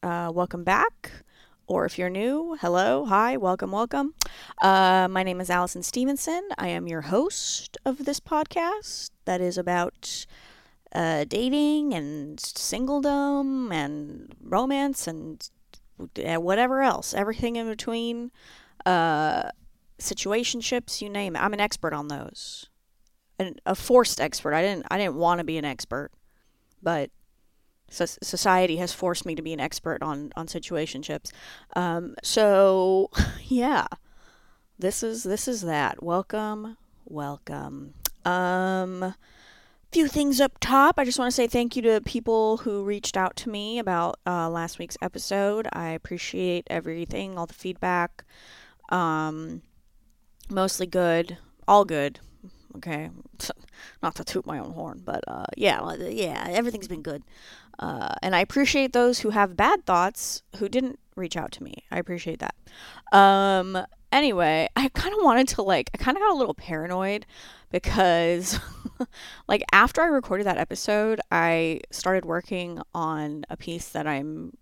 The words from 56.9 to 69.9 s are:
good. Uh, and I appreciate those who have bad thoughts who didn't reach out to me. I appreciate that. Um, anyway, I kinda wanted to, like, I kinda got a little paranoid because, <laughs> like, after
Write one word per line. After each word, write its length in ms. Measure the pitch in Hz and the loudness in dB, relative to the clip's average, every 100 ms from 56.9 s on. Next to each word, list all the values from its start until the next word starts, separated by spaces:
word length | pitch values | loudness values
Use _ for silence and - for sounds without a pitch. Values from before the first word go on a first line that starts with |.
| 170 | -10
good. 220 | 156 147 - - - - - - | -8 -12 -12 -20 -20 -20 -20 -10
Uh, 340 | - 123 - - | -8 -6 -6 -4
and 140 | - 180 | 0 2
I 40 | |
appreciate 540 | 202 - 277 285 262 | 2 2 2 2 2
those 260 | 240 240 247 | 4 4 4
who 120 | 220 | 0
have 260 | 214 202 170 | 2 2 4
bad 280 | 208 392 - | 4 4 2
thoughts 580 | 180 180 220 - - _ - | 2 2 -2 -8 -8 _ -6
who 100 | 202 | -2
didn't 300 | 233 262 262 _ - | 0 -2 -6 _ -10
reach 220 | 180 175 | -8 -6
out 140 | - | -8
to 100 | - | -10
me. 220 | - - _ | -16 -18 _
I 60 | - | -8
appreciate 420 | 175 175 170 160 | -6 -8 -8 -8
that. 160 | - - - - - - - 196 | -8 -10 -16 -20 -20 -20 6 10
Um, 600 | 196 196 196 190 185 185 - - - | 10 10 6 4 2 -4 -6 -14 0
anyway, 560 | 262 294 196 165 156 160 - | 4 4 4 4 4 2 2
I 140 | 269 | 0
kinda 280 | - 359 415 | 0 -2 4
wanted 260 | 349 240 262 | 6 6 4
to, 120 | - | 2
like, 280 | 196 175 127 | 2 2 2
I 40 | - | -2
kinda 220 | - 311 | -2 2
got 120 | 415 | 2
a 60 | 330 | 2
little 160 | 233 | 0
paranoid 720 | 151 - 160 165 180 190 208 208 - - - - | -2 -4 -4 -2 -2 -2 -4 -6 -20 -20 -20 -6
because, 880 | 180 - 220 190 170 170 175 185 208 - - - - | -4 0 4 6 6 4 2 0 -4 -6 -12 -14 -8
<laughs> 480 | 254 - - - - | -10 -8 -20 -20 0
like, 160 | 202 - | 0 6
after 300 | 196 233 | 6 8